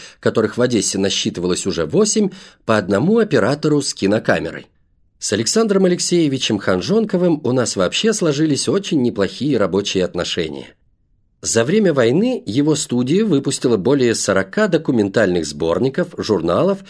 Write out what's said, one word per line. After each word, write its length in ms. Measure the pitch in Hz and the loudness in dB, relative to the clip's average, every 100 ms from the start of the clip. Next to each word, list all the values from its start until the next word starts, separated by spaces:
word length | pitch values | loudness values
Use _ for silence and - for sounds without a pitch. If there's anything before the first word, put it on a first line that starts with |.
| - - | -18 -4
которых 380 | 113 113 107 117 | -2 0 -2 0
в 40 | |
Одессе 380 | 123 113 - 95 | 0 2 0 -2
насчитывалось 680 | 98 - - 90 90 90 | -2 -2 -4 -4 -2 -2
уже 220 | 98 82 78 | -2 -4 0
восемь, 420 | 170 214 220 196 - - _ | 0 2 0 -2 -4 -20 _
по 120 | - 107 | 0 0
одному 400 | 90 98 165 226 | 2 2 2 2
оператору 640 | 214 131 104 147 156 147 | 2 2 2 0 0 0
с 140 | - | 0
кинокамерой. 720 | - 98 110 120 87 80 73 - _ _ _ _ _ | -2 0 2 2 0 -2 -10 -16 _ _ _ _ _
С 140 | - | -4
Александром 500 | 101 117 220 226 196 | -2 0 0 2 2
Алексеевичем 760 | 185 180 - 175 151 135 - 104 | 2 0 0 2 2 0 -2 -2
Ханжонковым 840 | - 92 98 220 214 185 175 151 | 0 -2 0 0 0 0 0 0
у 80 | 120 | 0
нас 240 | 131 110 | 0 0
вообще 380 | 98 87 - 220 | 0 -2 0 -2
сложились 560 | 214 165 139 160 131 - | 0 0 0 0 0 0
очень 320 | 190 196 160 | -2 0 0
неплохие 560 | 120 101 92 - 143 117 | 0 0 -2 -2 -2 0
рабочие 480 | 92 95 104 95 | 2 0 -2 -2
отношения. 640 | 87 87 82 - 78 69 62 _ _ _ _ _ _ _ | -2 -4 -4 -4 -6 -8 -16 _ _ _ _ _ _ _
За 240 | - 113 | -2 0
время 280 | 123 214 185 | 2 2 2
войны 480 | 139 117 156 247 240 | 4 2 2 0 -2
его 280 | - 117 151 | -2 0 2
студия 500 | 151 - 123 123 185 | 0 -2 -2 0 0
выпустила 500 | 220 139 139 - 127 | 2 0 0 -2 0
более 400 | 107 101 143 120 | 2 2 2 2
сорока 540 | 104 - 95 95 208 214 | 0 0 0 -2 -2 0
документальных 760 | 160 156 120 101 117 98 87 | 0 0 0 2 2 2 0
сборников, 680 | 76 73 82 87 131 180 175 - | -4 -4 -2 0 0 -2 -4 -6
журналов 640 | 98 95 85 95 180 196 | -2 0 2 2 0 -2